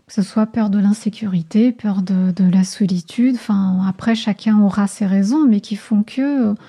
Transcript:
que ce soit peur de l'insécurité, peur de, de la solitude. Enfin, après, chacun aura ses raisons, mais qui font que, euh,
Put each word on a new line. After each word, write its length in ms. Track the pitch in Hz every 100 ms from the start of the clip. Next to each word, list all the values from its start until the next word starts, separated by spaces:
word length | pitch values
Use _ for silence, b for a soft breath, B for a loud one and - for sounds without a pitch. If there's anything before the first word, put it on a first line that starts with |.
| _
que 40 |
ce 100 | -
soit 240 | 190 - 214
peur 240 | 226 214
de 100 | 202
l'insécurité, 880 | 202 208 214 202 214 185 160 214 247
peur 320 | 247 214 196
de, 300 | 185 190 185
de 180 | 175 185
la 120 | 185
solitude. 720 | 185 - 196 180 - - 247 240
Enfin, 420 | - 202 190 185 190
après, 300 | - - 226
chacun 420 | 214 196 - 214
aura 300 | 202 208 202
ses 180 | - 196
raisons, 400 | 196 196 294 294
mais 140 | 208
qui 160 | - 202
font 260 | - 208
que, 480 | 214 - 277 285 220
euh, 40 | 208